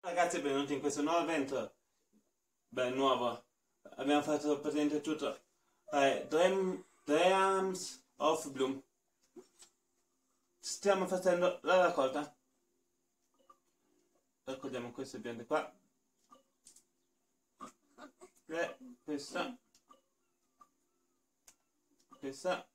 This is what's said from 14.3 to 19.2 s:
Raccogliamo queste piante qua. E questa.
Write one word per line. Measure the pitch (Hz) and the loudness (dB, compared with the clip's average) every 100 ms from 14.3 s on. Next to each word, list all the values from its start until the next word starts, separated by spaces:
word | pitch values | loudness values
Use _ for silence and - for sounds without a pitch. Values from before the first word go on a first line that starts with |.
| _ | _
Raccogliamo | - 135 135 123 120 | -10 -8 -8 -8 -8
queste | 120 131 - | -10 -12 -10
piante | 120 117 | -10 -10
qua. | 120 156 - _ _ _ _ _ _ - _ _ - - _ _ _ _ _ _ _ _ - _ _ - 294 _ 370 _ - | -2 -2 -2 _ _ _ _ _ _ -20 _ _ -20 -20 _ _ _ _ _ _ _ _ -20 _ _ -20 -20 _ -20 _ -8
E | 165 170 - 262 - | -4 -4 -6 -20 -16
questa. | - 143 | -8 -8